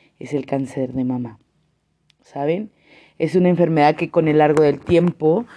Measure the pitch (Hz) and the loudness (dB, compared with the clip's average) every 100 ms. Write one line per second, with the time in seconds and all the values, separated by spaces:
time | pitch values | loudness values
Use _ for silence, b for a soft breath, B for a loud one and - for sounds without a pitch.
0 | _ _ - 143 127 135 131 139 127 127 | _ _ -10 -8 -6 -6 -6 -8 -8 -6
1 | 127 127 117 110 _ _ _ _ _ _ | -6 -6 -8 -14 _ _ _ _ _ _
2 | _ _ _ 143 143 180 214 b b b | _ _ _ -8 -4 -4 -8 b b b
3 | b b 160 180 180 175 170 160 147 156 | b b -2 2 2 2 2 4 2 2
4 | 165 175 160 151 151 151 147 139 - 170 | -2 0 2 2 2 4 2 0 0 2
5 | 175 - 156 185 240 | 2 0 0 0 -4